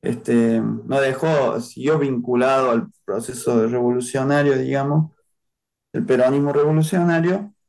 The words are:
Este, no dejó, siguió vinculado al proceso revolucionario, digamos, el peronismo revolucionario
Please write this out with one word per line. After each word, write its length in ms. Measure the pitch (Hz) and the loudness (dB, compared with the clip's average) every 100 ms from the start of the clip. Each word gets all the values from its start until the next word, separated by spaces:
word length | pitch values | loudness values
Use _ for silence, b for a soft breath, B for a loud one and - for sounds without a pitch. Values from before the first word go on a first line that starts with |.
Este, 580 | - - - 120 117 113 | -6 -6 0 2 2 0
no 400 | 110 113 - 135 | -2 -4 -2 0
dejó, 600 | 135 131 160 151 127 113 | 0 0 0 2 0 -2
siguió 400 | 117 - 135 156 | -8 -6 -2 0
vinculado 720 | 139 127 120 123 127 135 131 | 0 -2 0 2 2 2 2
al 160 | 113 98 _ | 0 -2 _
proceso 600 | - 101 117 127 - 120 110 | -6 -6 -6 -6 0 0 2
revolucionario, 880 | 123 120 123 123 135 135 143 143 135 | 0 0 0 -2 -2 0 2 2 2
digamos, 540 | 131 139 139 147 156 _ _ _ _ _ _ _ _ | 0 -2 0 0 -2 _ _ _ _ _ _ _ _
el 120 | - | -8
peronismo 480 | 120 127 127 139 143 | 0 2 2 2 0
revolucionario 1000 | 143 147 156 160 185 170 165 170 190 208 _ | 0 2 2 0 0 2 2 0 -2 -6 _